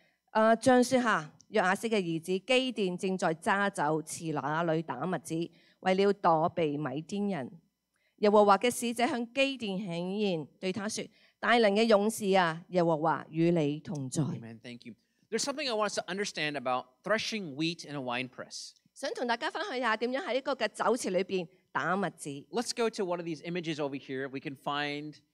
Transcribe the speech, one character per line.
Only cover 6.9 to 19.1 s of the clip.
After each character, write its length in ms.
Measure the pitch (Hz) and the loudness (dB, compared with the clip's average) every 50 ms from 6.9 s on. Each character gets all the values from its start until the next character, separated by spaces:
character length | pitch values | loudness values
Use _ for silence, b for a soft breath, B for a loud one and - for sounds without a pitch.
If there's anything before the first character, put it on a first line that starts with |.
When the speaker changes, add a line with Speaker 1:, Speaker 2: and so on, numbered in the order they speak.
| 127 147 160 | -6 -6 -8
Speaker 1:
甸 260 | - - 196 208 202 | -6 -6 -4 -4 -2
人。 220 | 196 156 127 117 - 165 _ _ _ _ _ _ _ _ _ _ _ _ | -4 -4 -6 -8 -12 -16 _ _ _ _ _ _ _ _ _ _ _ _
耶 120 | 202 208 | 4 6
和 120 | 202 214 208 | 8 8 8
華 120 | 202 196 | 8 6
嘅 140 | 196 - 240 | 6 4 2
使 240 | 226 - - 233 240 | 0 0 -2 -4 0
者 120 | 226 233 | 0 0
向 140 | 285 311 233 240 233 233 | 0 0 -2 -4 -4 -2
基 220 | 277 269 277 269 247 | 0 0 0 0 -4
甸 200 | 240 202 190 185 | -6 -4 -4 -4
顯 400 | 220 185 170 170 175 185 190 208 | -4 -4 -4 -4 -4 -4 -2 0
現， 280 | 214 202 180 160 147 - _ _ | 0 0 0 -2 -4 -8 _ _
對 140 | - 185 180 | -6 -6 -4
他 160 | 226 196 - | -4 -6 -6
說： 160 | - - 185 - b b b b b b | -6 -8 -8 -10 b b b b b b
「大 200 | - 208 226 240 | 2 4 6 6
能 120 | 226 202 196 | 6 6 6
嘅 100 | 208 233 | 4 6
勇 260 | 233 220 196 202 220 | 6 6 6 6 2
士 140 | 226 - 214 196 190 | 0 0 0 2 4
啊， 300 | 190 180 165 160 165 175 - | 4 4 4 0 -4 -8 -2
耶 140 | 175 180 170 | 0 2 2
和 140 | 170 165 | 2 2
華 300 | 147 160 165 151 135 - - | 2 2 0 0 -2 -4 -4
與 220 | 147 160 165 170 | 0 2 2 4
你 280 | 175 175 151 143 147 156 | 4 4 2 0 0 -4
同 280 | - - - 147 135 131 | -6 -8 -8 -6 -6 -4
在。」 140 | - 165 147 131 - | -2 -2 -2 -2 -4
Speaker 2:
Amen. 260 | 120 117 113 117 113 | -6 -10 -14 -16 -16
Thank 260 | - 123 120 120 - | -16 -16 -16 -14 -16
you. 80 | 123 104 - _ _ _ _ _ _ | -18 -18 -18 _ _ _ _ _ _
There's 140 | 202 226 - | -4 -4 -4
something 220 | 285 269 277 302 269 | -4 -4 -4 -4 -2
I 40 | 233 | 0
want 180 | 214 214 202 | 0 0 0
us 40 | - | -2
to 60 | 214 - | -4 -4
understand 500 | - 180 196 208 - - - 156 151 147 | -4 -4 -4 -4 -4 -4 -4 -4 -4 -4
about 300 | 139 120 127 127 127 127 - _ _ _ | -4 -2 -2 -2 -2 -4 -8 _ _ _
threshing 520 | 185 208 220 - - 226 220 196 160 131 | -2 -2 0 0 -4 -6 -6 -6 -8 -4
wheat 320 | 135 165 165 175 170 - | -2 -2 -2 -2 -4 -8
in 100 | 170 143 | -10 -8
a 40 | 147 | -8
wine 280 | 131 123 120 123 127 127 | -4 -4 -4 -4 -4 -6
press. 400 | - - 107 - - - - - - _ _ _ _ | -8 -14 -14 -14 -14 -14 -14 -16 -18 _ _ _ _
Speaker 1:
想 160 | - - 285 | -10 -8 -8